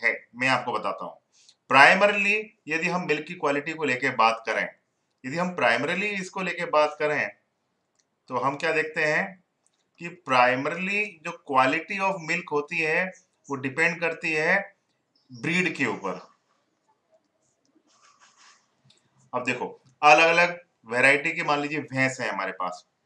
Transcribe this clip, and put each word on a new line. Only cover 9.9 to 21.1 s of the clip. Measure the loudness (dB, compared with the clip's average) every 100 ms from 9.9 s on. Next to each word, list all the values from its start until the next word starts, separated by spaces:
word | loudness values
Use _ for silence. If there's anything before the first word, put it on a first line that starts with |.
| _
कि | -16 -14 0
primarily | 4 4 4 -2 -4 -4 -4 -6 -8 -12
जो | -12 0
quality | 2 4 0 -4 -4
of | -2 -4 -4
milk | -6 -2
होती | -4 -4 -4
है, | -2 0 -2 -8 _ _ -10
वो | -8
depend | -6 0 0 0
करती | -4 -4 -4
है | -2 0 0 -2 _ _ _ _ _ _
breed | -10 -2 0 -2 -2
के | -2
ऊपर। | -2 -6 -8 -14 _ _ _ _ _ _ _ _ _ _ _ _ _ _ _ _ _ _ _ _ _ -20 _ _ _ _ _ _ _ _
अब | -6 -4
देखो, | -6 -6 -12 _ _
अलग-अलग | 6 8 6 4 2 0 -16 _ -6
variety | 2 4